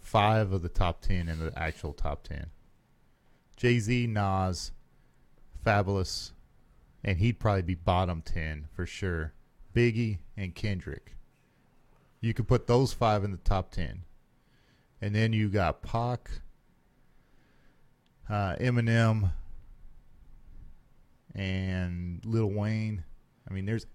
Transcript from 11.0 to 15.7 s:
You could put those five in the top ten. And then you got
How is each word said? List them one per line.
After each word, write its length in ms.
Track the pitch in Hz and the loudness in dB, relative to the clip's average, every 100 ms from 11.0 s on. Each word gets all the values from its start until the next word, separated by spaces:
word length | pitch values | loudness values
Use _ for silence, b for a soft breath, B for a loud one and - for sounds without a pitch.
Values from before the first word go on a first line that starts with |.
| - - - _ _ _ _ _ _ _ _ - | -14 -18 -20 _ _ _ _ _ _ _ _ -4
You 120 | 113 | -2
could 140 | 110 110 | 0 2
put 200 | 123 - | 2 4
those 240 | 120 131 | 4 4
five 300 | - 117 107 | 2 4 4
in 80 | 101 | 0
the 60 | 92 | 0
top 340 | - 98 90 | 2 2 2
ten. 320 | - 76 92 - - _ _ _ _ _ _ _ - | -4 -4 -6 -14 -20 _ _ _ _ _ _ _ -8
And 120 | 104 104 | -2 2
then 160 | 113 | 2
you 160 | 110 104 | 4 2
got 320 | 101 85 | 2 2